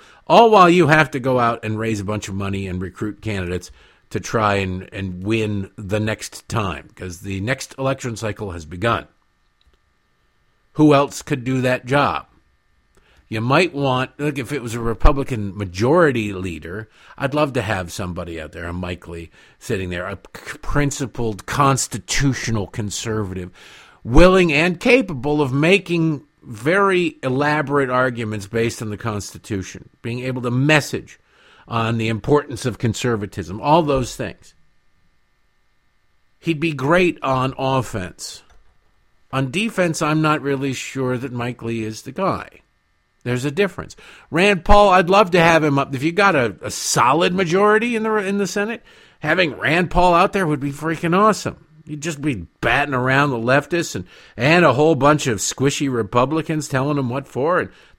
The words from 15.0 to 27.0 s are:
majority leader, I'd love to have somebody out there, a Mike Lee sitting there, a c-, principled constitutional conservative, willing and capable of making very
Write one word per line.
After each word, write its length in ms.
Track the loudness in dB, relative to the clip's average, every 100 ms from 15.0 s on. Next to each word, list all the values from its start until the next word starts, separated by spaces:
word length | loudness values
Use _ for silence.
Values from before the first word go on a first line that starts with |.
| 4 4 0 -4 -6 -6
majority 760 | -8 0 2 4 4 2 -4
leader, 580 | -6 -8 -8 -10 -12 -14 _ -20 -8
I'd 160 | -4
love 200 | -2 -2
to 80 | -2
have 300 | -2 -4 -6
somebody 480 | -8 -8 -8 -10 -10
out 140 | -12
there, 140 | -10 -8
a 60 |
Mike 340 | -6 -8 -10 -12
Lee 220 | -14 -14 _ _ _
sitting 300 | -6 -6 -4
there, 160 | -6 -8
a 120 | -10 -14
c-, 240 | -18 -16 -10
principled 840 | -2 0 0 -2 -6 -4 -6 -6 -6
constitutional 1200 | 0 2 2 -2 -8 -4 0 0 0 -2 -4 -4
conservative, 840 | -8 -8 -8 -4 -4 -4 -6 -10 -14 -20 -20 -20 _
willing 480 | 4 8 10 8 4
and 280 | 2 0 0
capable 640 | 4 4 2 -4 -2 0
of 100 | 0
making 720 | 2 4 2 2 0 0 -2 -8 _ -18
very 720 | -6 -2 2 2 2